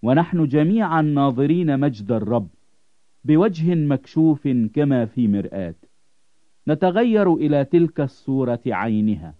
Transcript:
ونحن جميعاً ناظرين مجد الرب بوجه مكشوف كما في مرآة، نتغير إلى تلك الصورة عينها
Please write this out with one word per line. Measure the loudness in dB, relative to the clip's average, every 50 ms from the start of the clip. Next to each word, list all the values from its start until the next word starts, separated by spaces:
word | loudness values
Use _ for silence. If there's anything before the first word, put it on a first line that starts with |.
| 2
ونحن | 2 2 2 2 0 0 -2 -2 0
جميعاً | 2 2 2 2 2 0 0 0 0 0
ناظرين | 0 2 0 0 0 0 0 0 0 0 0 0 0 0 0 0
مجد | 0 -2 -2 -4 -6 -4
الرب | -4 -4 -2 -2 -2 -4 -4 -6 -14 _ _ _ _ _ _ _ _ _ _ _ _ _ _
بوجه | 2 2 4 4 2 0 -2 -2 0 0
مكشوف | 0 0 0 -2 -2 -4 -6 -2 2 2 2 2 0 _ -2
كما | 0 0 -2 -2 -2 -2 0 0 2 0 -2
في | -2 -2 -2 0 0
مرآة، | 0 0 -2 -6 -8 -8 -8 -8 -10 _ _ _ _ _ _ _ _ _ _ _ _ _ _ _ _ _ _ -4
نتغير | -2 0 0 0 2 2 0 2 2 2 4 2 2
إلى | 2 2 0 0 0 0
تلك | 2 2 2 2 2 0 -4
الصورة | -4 -4 -6 _ _ -4 -2 -2 -2 -2 -4 -4 _ -6
عينها | -4 -4 -2 -2 0 0 0 0 -2 -4 -6 -16 -18 _